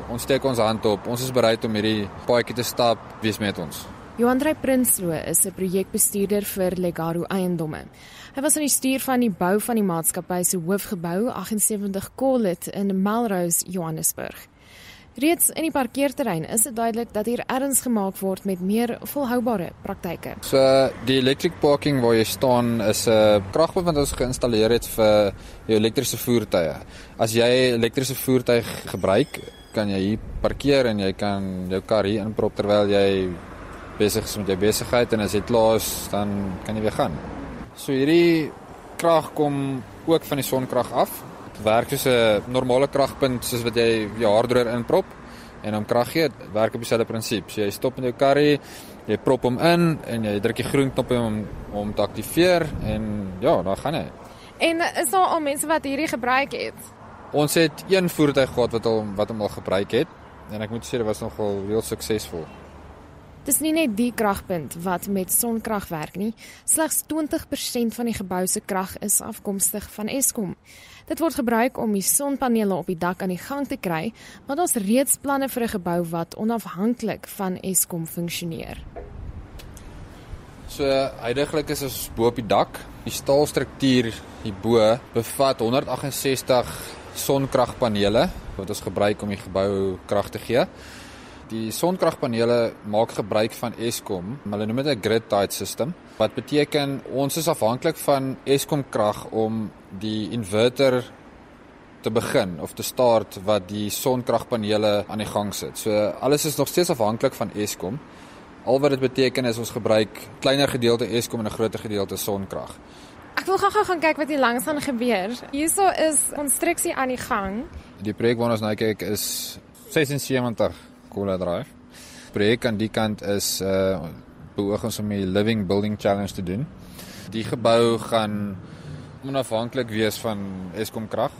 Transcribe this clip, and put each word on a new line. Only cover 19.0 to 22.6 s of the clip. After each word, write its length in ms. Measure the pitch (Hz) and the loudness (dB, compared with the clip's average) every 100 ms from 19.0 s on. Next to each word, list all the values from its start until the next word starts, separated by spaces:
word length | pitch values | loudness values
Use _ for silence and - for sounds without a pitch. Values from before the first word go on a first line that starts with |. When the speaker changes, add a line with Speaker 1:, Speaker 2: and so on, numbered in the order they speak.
Speaker 2:
volhoubare 680 | - 285 240 247 233 208 170 - | -6 -4 0 0 0 -2 -4 -8
praktyke. 520 | - 190 175 156 131 - | -10 -8 -6 -6 -8 -10
Speaker 1:
So, 480 | - 135 135 135 131 - 117 | 0 4 6 6 4 0 0
die 120 | 135 | 4
electric 340 | 127 139 175 - | 4 2 0 2
parking 400 | 151 143 151 139 | 4 4 4 4
waar 140 | 117 | 6
jy 100 | 113 | 6
staan 560 | 110 - 131 123 | 4 2 4 4